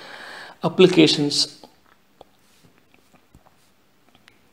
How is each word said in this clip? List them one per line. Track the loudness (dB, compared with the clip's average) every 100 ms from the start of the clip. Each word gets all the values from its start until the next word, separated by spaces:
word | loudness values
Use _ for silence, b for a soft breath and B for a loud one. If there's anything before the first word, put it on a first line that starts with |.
| B B B B B B
applications. | -4 4 4 6 2 2 -2 -4 -6 -8 -20 _ _ _ _ -20 -20 _ _ _ -20 _ _ _ _ _ _ -20 _ _ _ _ _ _ _ _ -20 _ _